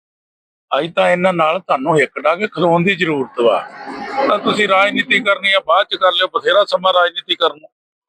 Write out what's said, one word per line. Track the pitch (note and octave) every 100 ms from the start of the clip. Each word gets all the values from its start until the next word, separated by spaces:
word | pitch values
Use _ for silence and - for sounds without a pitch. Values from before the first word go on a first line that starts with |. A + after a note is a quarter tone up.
| _ _ _ _ _ _ - C3+
ਅੱਜ | E3
ਤਾਂ | E3+ F#3
ਇਹਨਾਂ | F3+ F#3
ਨਾਲ | F3 D#3 F3+
ਤੁਹਾਨੂੰ | F#3 D#3 C#3+ D#3
ਹਿੱਕ | C3 -
ਡਾ | C#3 F3
ਕੇ | G#3+
ਖਲੋਣ | E3 F3 E3+
ਦੀ | E3+ F3+
ਜ਼ਰੂਰਤ | E3+ D3 B2 -
ਵਾ। | A#2 F#2 - - - - - - C4+
ਤਾਂ | G#3
ਤੁਸੀਂ | A3 F#3+ G#3
ਰਾਜਨੀਤੀ | F#3+ G3+ G3+ A3 G3+
ਕਰਨੀ | G3+ G3 G3
ਆ, | G3
ਬਾਅਦ | D3+ E3+ G#3
ਚ | G3
ਕਰ | F#3
ਲਿਓ, | F3 F#3
ਬਥੇਰਾ | D#3 D3 F#3 G3
ਸਮਾਂ | F#3 F#3
ਰਾਜਨੀਤੀ | F#3 F3 E3+ - F3
ਕਰਨ | E3 D3
ਨੂੰ, | - _ _ _